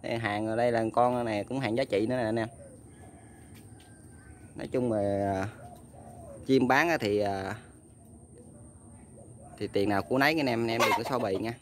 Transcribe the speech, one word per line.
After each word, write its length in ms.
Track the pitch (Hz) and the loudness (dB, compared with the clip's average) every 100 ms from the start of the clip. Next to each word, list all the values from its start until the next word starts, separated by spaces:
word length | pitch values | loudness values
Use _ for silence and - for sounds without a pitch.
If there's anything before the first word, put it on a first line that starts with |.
Đây, 160 | - 117 | -2 -2
hàng 300 | 110 104 110 | 0 0 0
ở 80 | 113 | 2
đây 160 | 120 | 2
là 140 | 117 113 | 2 2
con 320 | 117 123 123 117 | 4 4 2 0
này 180 | 104 | -2
cũng 160 | 98 131 | -2 -2
hàng 180 | 123 117 | 0 0
giá 60 | |
trị 240 | 135 101 110 | 2 2 2
nữa 80 | 127 | 0
nè 80 | |
anh 160 | 110 113 | 0 0
em. 80 | 113 - - - - - - - - - - - - - - - - - - - - - | -4 -8 -20 -20 -20 -20 -20 -20 -20 -20 -20 -20 -20 -20 -20 -20 -20 -20 -20 -18 -16 -12
Nói 120 | - | -4
chung 240 | 131 123 | -2 0
là, 80 | 107 101 101 98 | 2 2 2 2
à, 160 | 98 101 - - - - - - - - - - | 0 -2 -6 -16 -18 -20 -20 -18 -18 -16 -12 2
chim 220 | 131 123 | 4 6
bán 220 | 131 165 | 6 4
á 80 | 156 | 2
thì, 220 | 110 104 | 2 2
à, 380 | 101 98 95 110 - - - - - - - - - - - - - - - - - - - - | 2 0 -4 -8 -12 -20 -20 -20 -20 -20 -20 -20 -20 -20 -20 -20 -20 -20 -20 -20 -20 -20 -20 -8
thì 100 | 101 | -2
tiền 220 | 104 101 | 0 2
nào 140 | 101 | 2
của 140 | - 127 | 2 4
nấy 180 | 143 160 | 4 4
anh 120 | 135 | 2
em, 140 | 117 | 2
anh 40 | 117 | 2
em 140 | 117 | 2
đừng 120 | 117 113 | 2 2
có 60 | 117 | 0
so 100 | 127 | -2
bì 160 | 110 95 | 0 0
nha. 180 | 110 120 | -2 -6